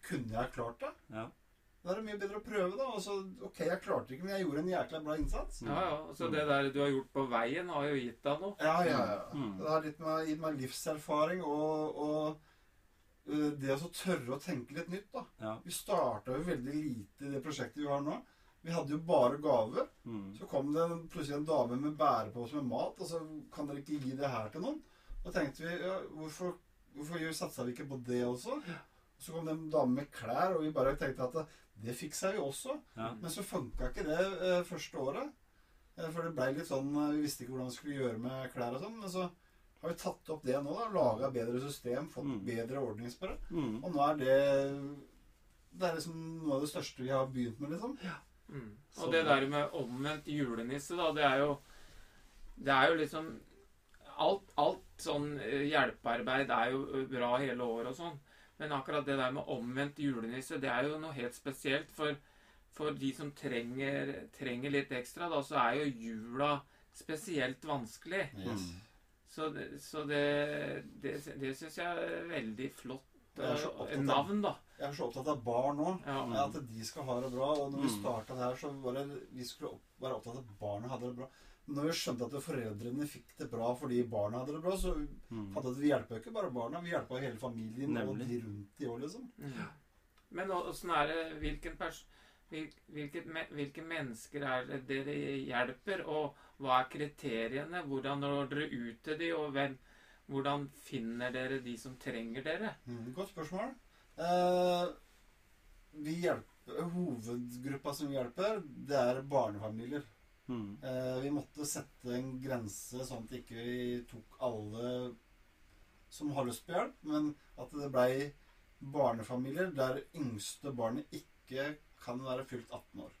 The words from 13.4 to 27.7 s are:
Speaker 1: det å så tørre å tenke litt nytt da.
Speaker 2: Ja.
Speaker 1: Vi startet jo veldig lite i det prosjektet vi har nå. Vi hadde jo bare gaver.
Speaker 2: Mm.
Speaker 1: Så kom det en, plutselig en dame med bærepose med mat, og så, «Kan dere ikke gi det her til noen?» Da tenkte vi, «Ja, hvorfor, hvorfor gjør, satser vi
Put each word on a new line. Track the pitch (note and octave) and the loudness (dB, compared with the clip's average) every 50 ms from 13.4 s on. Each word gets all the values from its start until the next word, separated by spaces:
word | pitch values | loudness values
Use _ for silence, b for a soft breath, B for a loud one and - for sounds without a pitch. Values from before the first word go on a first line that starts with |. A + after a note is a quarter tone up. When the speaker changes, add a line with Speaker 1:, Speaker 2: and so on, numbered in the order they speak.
| D3+ D3 D3 C#3+ | 2 2 2 0
Speaker 1:
det | C3+ C3+ | 0 0
å | C3+ C#3 | 0 0
så | E3 F3 | 0 -6
tørre | - - - F#3 F3+ D3+ B2+ A#2+ C3 | -8 -4 0 0 0 0 0 -4 -6
å | C#3+ - | -6 -4
tenke | F3+ E3 B2+ A#2+ - C#3 | -4 -6 -6 -6 -6 -8
litt | - E3+ - | -8 -6 -6
nytt | F3 G3 G3+ - - | -6 -8 -8 -8 -10
da. | B3+ - - _ - | -10 -10 -10 _ -8
Speaker 2:
Ja. | - A2 A2 - - | -6 -6 -6 -6 -8
Speaker 1:
Vi | F3 | -8
startet | F3 - - - G#3 E3+ D3 B2+ A2+ G#2 - C3 B2+ | -8 -8 -2 2 2 4 4 2 0 -2 -4 -2 -2
jo | C#3 - | -2 0
veldig | F3+ D#3+ C3 A#2+ C3+ D3 | 0 -2 -2 -2 -2 -2
lite | D3+ D#3 D3+ B2 A2 G2 - _ _ C#3+ | -2 0 0 -2 -4 -6 -12 _ _ -8
i | C#3 | -4
det | C#3 C#3 C3 | -4 -4 -4
prosjektet | D#3 D3+ - B2+ A2+ - | -4 -4 -4 -4 -6 -4
vi | C#3+ D3 C#3+ | -4 -2 0
har | C#3 C#3+ C#3+ | 2 2 2
nå. | D3 - - - b b b b b b b _ | 0 -2 -4 -6 b b b b b b b _
Vi | E3 E3+ | -2 -2
hadde | E3+ - C#3 | 0 0 0
jo | D3 D3+ | -2 -2
bare | E3 E3 F3 D3+ B2 B2 C#3+ D3 | 2 6 8 8 10 8 6 4
gaver. | D3+ D3+ C3+ A#2+ A2 A2+ C#3+ G3 C4 - - _ _ | 4 6 6 6 6 4 2 0 0 0 -2 _ _
Speaker 2:
Mm. | - A#2 G#2+ G2 G2 G2+ | -8 -6 -6 -6 -6 -8
Speaker 1:
Så | G#2+ - | -10 -10
kom | - - C#3 C#3 C#3+ D3 | -2 0 0 2 2 4
det | D#3+ E3 | 4 4
en, | E3+ E3+ E3 D#3+ E3 | 2 2 -2 -6 -8
plutselig | - E3 D3 C#3 C#3+ | -6 -6 -4 -2 -2
en | C#3+ D3+ | -2 2
dame | D#3 D#3 C#3 A#2+ A#2 A#2+ B2+ | 4 4 4 4 4 2 0
med | C#3+ D3+ D3+ | 0 0 2
bærepose | - - C#3 B2+ A#2 G#2+ G#2 G2+ A#2+ A#2+ - C#3+ | 4 4 6 6 4 2 0 -4 -6 -6 -2 -2
med | D3+ C3+ | -2 -2
mat, | B2 A#2 A2+ - - - - | 0 0 0 0 -2 -2 -6
og | F#3 | -6
så, | E3+ E3 E3 D#3 D#3 D#3 D3+ B2+ - | -4 -4 -4 -4 -4 -8 -10 -12 -12
«Kan | - - D3 | -8 -6 -6
dere | C#3+ C#3+ C#3 | -4 -4 -6
ikke | - - - D3 C3+ | -4 -4 -4 -2 -2
gi | B2+ C3 | -2 -2
det | C3 C#3+ C#3 | 0 0 0
her | B2 A#2 A2 G#2+ | 0 0 -4 -4
til | - D3 | -4 -4
noen?» | F3+ B3 D4+ D#4 B B B B B B B B B | -2 -2 -2 -4 B B B B B B B B B
Da | F3+ | -2
tenkte | F3 - - C#3+ - - D#3+ | 2 2 2 2 0 -4 -4
vi, | E3 E3+ F3+ F3 | -4 -4 -2 -2
«Ja, | F#3 F#3+ F#3+ - - D3+ | -2 -2 -2 -4 -6 -8
hvorfor, | D#3 D#3 D#3+ D3+ - F3+ F3+ F3 - _ _ _ _ _ _ - | -8 -8 -8 -6 -4 -2 -4 -4 -4 _ _ _ _ _ _ -12
hvorfor | C#3+ D3 D3+ E3+ E3+ | -10 -8 -4 -2 -2
gjør, | D#3+ E3 D#3+ | -2 -2 -2
satser | - - B2+ - - B2 | -2 -4 -6 -4 -4 -2
vi | B2 | -2